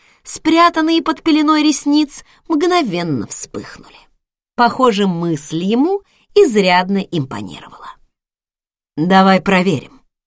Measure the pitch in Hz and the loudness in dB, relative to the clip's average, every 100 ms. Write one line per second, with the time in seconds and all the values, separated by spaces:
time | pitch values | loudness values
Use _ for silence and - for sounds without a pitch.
0 | _ _ - - 311 330 339 320 320 330 | _ _ -8 -4 0 4 2 2 0 0
1 | 285 - 330 302 302 302 302 294 285 302 | -2 -4 0 2 2 2 2 0 0 0
2 | 294 - - _ - 302 349 359 247 175 | 0 -6 -8 _ -4 -2 0 0 -2 -4
3 | 170 127 - - - 104 - - - - | -4 -4 -6 -8 -10 -12 -16 -20 -20 -20
4 | _ _ _ _ _ - 233 254 254 196 | _ _ _ _ _ 0 0 2 0 2
5 | 196 170 170 151 - 160 190 233 330 392 | -2 -2 -4 -4 -6 -6 -2 0 0 -2
6 | _ _ _ 415 339 214 185 180 185 196 | _ _ _ 2 4 4 2 2 0 -4
7 | - 170 131 104 95 76 - - - - | -2 -6 -6 -10 -14 -16 -20 -20 -20 -20
8 | _ _ _ _ _ _ _ _ _ - | _ _ _ _ _ _ _ _ _ -6
9 | 175 190 190 190 - 185 185 151 - - | 2 4 4 2 2 0 0 -2 -8 -20
10 | _ _ | _ _